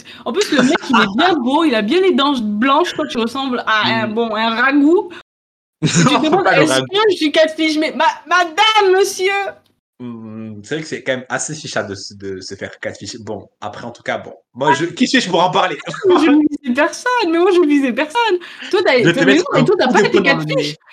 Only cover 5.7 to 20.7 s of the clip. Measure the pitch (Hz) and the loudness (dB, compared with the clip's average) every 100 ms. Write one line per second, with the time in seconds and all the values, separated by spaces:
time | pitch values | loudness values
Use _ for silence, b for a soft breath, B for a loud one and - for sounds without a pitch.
5.7 | _ 156 170 170 262 302 359 370 - 311 | _ -2 2 4 2 2 2 2 4 4
6.7 | 262 254 392 427 349 311 320 311 320 320 | 2 0 0 0 0 0 2 0 0 -2
7.7 | 311 302 233 330 - 302 359 339 311 427 | -2 -2 0 -2 -2 -2 0 0 0 2
8.7 | 427 392 381 392 - 370 403 392 - _ | 4 4 4 2 0 -2 -2 -4 -10 _
9.7 | _ _ - 123 113 110 110 110 107 104 | _ _ -16 -14 -14 -14 -12 -12 -14 -8
10.7 | 156 156 120 - 127 120 131 - 156 - | -8 -8 -8 -4 -6 -4 -6 -6 -10 -8
11.7 | 117 101 95 - 101 98 92 95 95 98 | -6 -6 -8 -14 -14 -12 -12 -12 -12 -14
12.7 | - 107 101 101 120 107 104 - _ 107 | -12 -12 -12 -14 -14 -12 -12 -14 _ -14
13.7 | - 120 - - 113 - - _ 120 147 | -14 -14 -12 -8 -8 -10 -20 _ -4 0
14.7 | - 170 - 247 254 190 170 180 185 - | 0 -2 -2 0 0 0 0 0 0 -2
15.7 | 143 - - 190 180 311 294 302 285 262 | -4 -12 -4 2 4 4 4 2 -2 -4
16.7 | 247 330 - 494 494 359 339 370 359 311 | 0 0 -2 -4 -2 0 2 2 4 4
17.7 | 285 269 226 302 480 453 359 - B B | 2 0 -2 -4 -2 0 -2 -4 B B
18.7 | 392 359 254 165 160 - 302 - - - | 0 2 4 4 2 4 2 2 2 2
19.7 | 381 254 320 466 392 - 160 156 - 147 | 2 2 2 2 2 2 0 -2 -4 -4